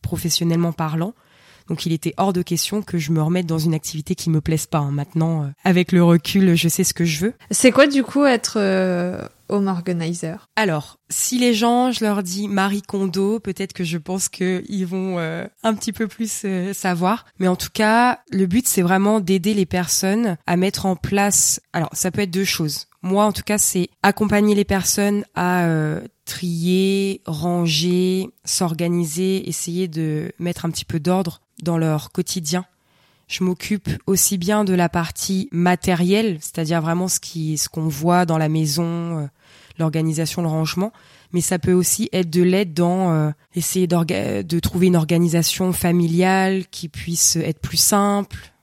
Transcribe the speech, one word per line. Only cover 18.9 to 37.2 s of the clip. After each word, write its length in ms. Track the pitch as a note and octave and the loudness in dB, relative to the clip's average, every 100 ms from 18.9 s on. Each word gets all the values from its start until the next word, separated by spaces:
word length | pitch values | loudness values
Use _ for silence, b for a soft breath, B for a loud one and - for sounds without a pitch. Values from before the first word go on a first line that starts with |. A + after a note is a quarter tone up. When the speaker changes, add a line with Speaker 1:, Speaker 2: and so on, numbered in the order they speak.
| F#3+ G3+ A3 | 4 4 2
Speaker 1:
d'aider 320 | F3 F#3+ F#3 | 2 0 2
les 140 | G#3 F3+ | 0 0
personnes 680 | F3+ F3 - F#3+ G#3 A#3 E3+ - | 0 -2 0 0 0 0 -2 0
à 100 | F3 | 2
mettre 280 | F#3+ - F#3+ | 2 0 -2
en 120 | F#3 | -2
place... 640 | - G3 G3+ G3 - - _ | 0 2 2 2 2 -2 _
Alors, 160 | F3 D#3 | -6 -4
ça 180 | - F#3 | -2 -4
peut 100 | F#3 | -2
être 100 | G3+ | -2
deux 120 | F3 | 0
choses. 440 | G3 - D#3 C#3 - _ | -2 -2 -4 -4 -12 _
Moi, 220 | F3+ G3 | 0 2
en 80 | G#3+ | 2
tout 120 | G3+ | 0
cas, 140 | - G#3 | -2 0
c'est 320 | - F#3 F3 _ | 0 0 -2 _
accompagner 520 | G3 G3 G#3+ G#3 G#3 G3+ | 0 2 2 4 4 4
les 100 | G3+ | 2
personnes 580 | G3 F3 - G3+ G3+ - - | 0 0 0 0 0 -4 -2
à, 320 | F3+ F3+ E3+ | 0 2 2
euh, 340 | D#3+ D#3 D#3 A3 _ - | 2 0 -4 -8 _ -14
trier, 960 | - F3+ E3+ E3+ F#3 F#3+ G3 G3 F#3+ - | -8 -6 -2 2 4 4 2 -2 -4 -8
ranger, 1040 | D#3 E3+ F3 E3+ D3+ F3 F3+ F#3 F#3 F#3 _ - | -4 -2 0 0 0 2 2 2 0 -4 _ -6
s'organiser, 1000 | - F3 D#3+ E3+ F3 E3 D#3 F#3+ F#3+ F#3 | -2 -2 -2 -2 0 -2 -2 0 0 -4
essayer 400 | D#3+ - E3+ F#3 | -8 -6 -4 -4
de 440 | D#3 D#3+ D3+ F3 - | -4 -4 -4 -6 -6
mettre 260 | F3 F3 E3+ | -6 -4 -6
un 40 | |
petit 160 | D#3+ - | -6 -6
peu 140 | E3 | -4
d'ordre 420 | D#3+ F#3 E3+ - _ - | 0 0 -2 -8 _ -8
dans 160 | E3 E3+ | -2 0
leur 340 | D#3+ D3+ - | 0 -2 -4
quotidien. 540 | - F3 F#3 D3+ F3+ F3+ _ _ _ _ _ _ | -6 -4 -6 -4 -4 -6 _ _ _ _ _ _
Je 160 | - | -2
m'occupe 460 | F#3 F3+ - G#3 - - - | -2 -2 -4 -4 -2 -6 0
aussi 300 | F#3+ - G3 | 0 0 0
bien 260 | E3+ G#3+ | 0 2
de 100 | G3+ | 2
la 160 | F3+ E3+ | 2 2
partie 600 | F3 E3 - - F#3+ - | 0 -4 -6 -4 -4 -2
matérielle, 840 | E3 F3 F3 - E3+ F3 G3+ A3+ D#3+ | 0 2 2 0 2 2 2 0 -4
c'est-à-dire 400 | - - D#3+ E3+ | -8 -6 -2 0
vraiment 260 | D#3 E3+ F#3 | 0 -2 -2
ce 120 | |
qui, 380 | - | -4